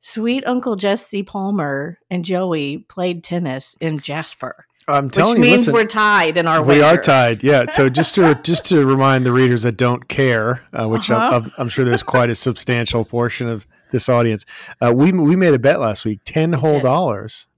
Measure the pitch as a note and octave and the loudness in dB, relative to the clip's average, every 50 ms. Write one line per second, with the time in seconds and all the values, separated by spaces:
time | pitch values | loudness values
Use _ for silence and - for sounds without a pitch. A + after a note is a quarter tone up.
0 | _ - - A3+ G#3+ A#3 A#3+ C4+ C4 - B3 B3+ B3+ C4+ A3+ G3 G3+ G3+ G3 - | _ -14 -10 -6 -4 -2 -2 -4 -2 -4 -4 -4 -2 -4 -6 -4 -2 -2 -2 -2
1 | - - - G3 G3 - - G3+ F#3+ G3 G3+ G3+ D#3+ C#3+ C#3 C3+ C#3+ D#3+ F3 _ | -4 -8 -8 -8 -8 -6 -8 -8 -6 -4 -2 -2 -2 -4 -4 -6 -6 -8 -12 _
2 | _ _ F#3 F3+ E3+ F3 F#3 F3+ F#3+ F#3 E3+ D#3 D3 C#3+ C#3+ D#3+ - _ - - | _ _ -8 -8 -6 -4 -4 -4 -2 -2 -4 -4 -4 -6 -8 -10 -14 _ -10 -6
3 | F3+ F#3 F3 E3+ E3 - F3 F3 F3 D3 B2+ C3+ - - - _ - D#3+ D#3 D3+ | -4 -4 -4 -6 -8 -6 -6 -4 -4 -4 -6 -8 -10 -14 -14 _ -6 -6 -6 -6
4 | - - C#3+ D#3 D#3 - - _ - B2+ - _ - _ _ _ _ - C#3+ C#3+ | -8 -8 -8 -8 -8 -10 -14 _ -12 -12 -12 _ -20 _ _ _ _ -2 0 0
5 | C#3 C3+ - - F3 G#3+ A#3+ A3+ A#3+ A#3+ A#3+ - A#3+ A3+ - A#3 A3 G#3+ G#3+ A3 | 0 0 0 2 2 4 4 4 4 4 4 4 2 2 2 2 0 0 0 0
6 | G#3+ G#3 G#3 G3+ F3 D#3+ D#3 F3 E3 E3 D#3+ D#3+ D#3 B2+ C#3+ D3 D3 D3+ E3 F3+ | 0 2 2 2 2 2 0 0 0 2 2 2 4 4 4 6 6 6 4 4
7 | - - C#3 C3+ B2 A#2+ A#2 G#2 - C3+ D3 C3+ A#2+ A2+ - - C#3 C3 B2+ C#3+ | 4 2 4 4 4 2 0 0 0 2 2 2 2 0 0 2 2 2 2 0
8 | E3 - - - F3+ E3 D3 C3 - - E3+ D#3 - - F#3+ D#3+ C#3+ C3 C3+ C3+ | -2 0 2 2 4 4 4 2 0 -2 -2 -2 -2 0 2 2 4 4 2 2
9 | C3+ C3+ C3+ C3 B2+ B2+ B2 B2 C3 B2+ A#2+ A#2+ G#2+ B2 A#2 G2 B2+ B2 B2 B2 | 2 2 2 2 2 0 2 2 2 2 2 0 0 -2 -2 0 0 0 0 -2
10 | - _ - - C#3 C3 A#2+ A2+ G#2+ A#2 B2 A#2+ - _ - A#2 A2+ A2 A2+ A2+ | -6 _ -4 -2 0 0 2 0 0 -2 -4 -6 -8 _ -8 -6 -4 -2 -2 -2
11 | A2 - A#2+ A2+ - B3+ F#3 B2 A2+ - - - C3+ A#2+ - - C3 B2 A#2+ A#2 | 0 0 -2 0 0 0 0 0 -2 -4 -10 -8 -8 -8 -2 -2 0 0 0 -2
12 | - - - B2+ B2 A#2+ A#2 - - C3 A#2+ - - - B2 A#2+ A#2 A2 - A#2+ | -4 -2 0 0 0 0 -2 -2 -4 -4 -4 -6 -4 -4 -2 -2 -2 -4 -4 -4
13 | A2 - - A#2+ A#2+ A#2+ - - B2 A#2 A#2 G#2+ G2+ _ _ _ _ _ - B2 | -4 -4 -4 -4 -4 -4 -4 -6 -8 -8 -8 -8 -10 _ _ _ _ _ -4 -4
14 | - - B2+ A#2+ A#2+ A#2 A2 G#2 - _ - - - - - _ - A#2+ A#2+ B2 | 0 0 2 2 2 2 0 -4 -6 _ -18 -20 -20 -20 -10 _ 0 2 4 4
15 | C#3+ F3 F#3 F#3 D#3+ C#3+ E3+ F#3 F#3+ F3 D3 C3 A#2 C#3 D#3 F3 C3+ A2 G#2 - | 4 4 4 2 2 2 4 4 4 4 4 4 4 2 2 2 0 -2 -4 -4
16 | - A2+ G#2+ G2+ _ - - D#3 D#3 E3+ E3+ C#3+ A#2+ D#3+ D3+ C#3+ C3+ B2+ C3 D#3 | -4 -6 -6 -6 _ -6 -2 -2 0 0 0 0 2 2 2 2 2 2 0 2
17 | F#3 D#3 A2 G2+ G2+ G#2+ - - - _ _ | 0 -2 -4 -6 -8 -12 -14 -16 -20 _ _